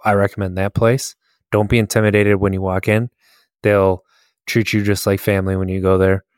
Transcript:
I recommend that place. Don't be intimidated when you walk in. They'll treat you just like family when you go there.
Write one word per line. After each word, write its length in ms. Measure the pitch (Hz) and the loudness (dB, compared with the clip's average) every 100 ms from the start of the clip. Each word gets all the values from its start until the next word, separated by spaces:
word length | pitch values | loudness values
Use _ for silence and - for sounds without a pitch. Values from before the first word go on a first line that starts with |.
I 80 | 110 | -2
recommend 460 | 101 101 - 95 90 | 0 0 -2 -6 -4
that 160 | 101 | -4
place. 400 | - 113 135 - - _ _ _ | 0 0 0 -4 -16 _ _ _
Don't 200 | 104 104 | -2 0
be 80 | 120 | 0
intimidated 580 | 107 113 107 104 104 98 | 0 0 2 2 2 2
when 160 | 98 | 0
you 80 | 95 | -2
walk 280 | 95 92 - | -2 -4 0
in. 200 | 107 123 - _ _ _ _ | 0 -2 -10 _ _ _ _
They'll 400 | 107 101 95 90 _ _ _ _ - | 0 4 2 0 _ _ _ _ -4
treat 260 | 120 107 | -2 -2
you 100 | 110 | -2
just 240 | 101 98 - | 0 -2 0
like 140 | 98 | -2
family 360 | - 98 95 95 | 0 -2 -2 -4
when 120 | 92 | -4
you 120 | 95 | -2
go 160 | 92 95 | 0 2
there. 280 | 95 98 - | 2 0 -4